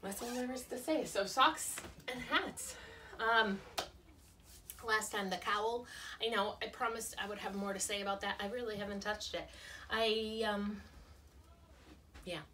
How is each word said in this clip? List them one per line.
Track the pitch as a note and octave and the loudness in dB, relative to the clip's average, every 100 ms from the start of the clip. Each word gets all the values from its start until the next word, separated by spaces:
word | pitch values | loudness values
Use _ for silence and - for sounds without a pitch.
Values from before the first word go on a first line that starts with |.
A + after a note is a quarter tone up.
that's | F#3+ G3 | -4 -4
all | A#3+ | -2
there | B3 B3 | -2 -2
is | B3+ | -2
to | - - | -4 -6
say. | - D#4 - | 2 2 2
So | - D4 | 0 0
socks | - C4+ D#4 - - - - - | 8 8 8 -4 -6 -8 -10 -8
and | B3 | -6
hats. | C4+ D4+ F#4+ - - - - - - - | 2 2 2 -4 -8 -8 -12 -16 -16 0
Um, | A3+ A3+ A3 G3 - - - - - - - - - - - - A3+ | 6 6 6 2 -2 -4 -4 -8 -20 -20 -20 -20 -20 -20 -16 -10 2
last | A3 G#3+ | 2 2
time | G#3+ G3 | 0 0
the | F#3 | -2
cowl, | - G#3 A3 A#3+ B3 - - - | 0 2 2 0 -4 -10 -10 -2
I | A3+ | 0
know | A3+ G#3 - | 4 2 0
I | A3+ | -6
promised | - A#3 A3+ G#3+ - | 0 0 0 -6 -4
I | G3 | -4
would | G3+ | -4
have | F#3+ G3 | -4 -2
more | G3 | -2
to | F#3+ | 0
say | - G#3 | 0 0
about | G3 G3 | 0 0
that. | G3+ G3 | 0 -2
I | G3+ | -2
really | B3 A#3+ G#3 | -2 -2 -2
haven't | G3+ G3+ | -2 -2
touched | G#3 G#3 - | -2 -2 -2
it. | E3+ - - - - - | -4 -6 -12 -14 -14 -2
I, | A3 A3+ A3 A3 A3 A3 | 4 4 4 2 0 2
um, | G3+ G#3 G#3 - - - - - - - - - - - - - - - | 2 0 -4 -10 -18 -20 -20 -20 -20 -20 -20 -20 -20 -20 -20 -20 -14 -8
yeah. | E3 D3+ | -8 -8